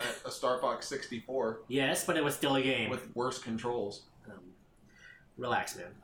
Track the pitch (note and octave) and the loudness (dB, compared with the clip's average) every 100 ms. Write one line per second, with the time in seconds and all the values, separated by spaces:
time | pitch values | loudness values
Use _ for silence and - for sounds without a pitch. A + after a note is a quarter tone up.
0 | A#2+ - B2 - B2+ B2+ B2 A2+ - C3+ | -6 -4 -8 0 2 2 2 0 -4 -6
1 | - A#2 - C3 A2 A2 - C3+ C3+ F3 | -4 -8 -4 0 0 -2 0 2 4 2
2 | - D#3+ C#3+ - C#3+ C3+ C3 A#2+ G#2 - | 2 4 2 2 4 4 4 2 0 -2
3 | - A#2 A#2+ - A#2+ A2 A#2+ A#2+ G2+ - | -6 -2 -2 -2 -4 -2 0 0 -2 -6
4 | - - G#2+ G2 F#2 - - _ - - | -16 -20 -18 -16 -18 -20 -20 _ -20 -20
5 | - - - - B2 G#2 - - F2 - | -20 -20 -20 -6 0 2 0 -8 -12 -6